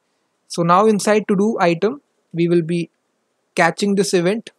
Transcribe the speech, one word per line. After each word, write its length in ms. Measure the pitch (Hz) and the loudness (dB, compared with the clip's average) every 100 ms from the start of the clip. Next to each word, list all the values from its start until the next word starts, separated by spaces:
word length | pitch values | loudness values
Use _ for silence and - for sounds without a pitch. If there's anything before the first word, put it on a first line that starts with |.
| _ _ _ _ - | _ _ _ _ -14
So 160 | - | -4
now 220 | 170 180 220 | 2 4 4
inside 400 | 208 - 214 208 | 2 0 0 0
to 80 | 196 | 0
do 220 | 214 233 | 0 0
item, 420 | 180 170 202 285 _ _ _ | 0 0 -2 -4 _ _ _
we 140 | 165 170 | -4 0
will 160 | 175 | 0
be 260 | 160 175 165 _ _ _ _ _ _ - | 0 -4 -6 _ _ _ _ _ _ 0
catching 400 | 165 165 202 196 | 0 0 -2 0
this 180 | 190 | 0
event 360 | 190 175 226 - | 0 0 -2 -8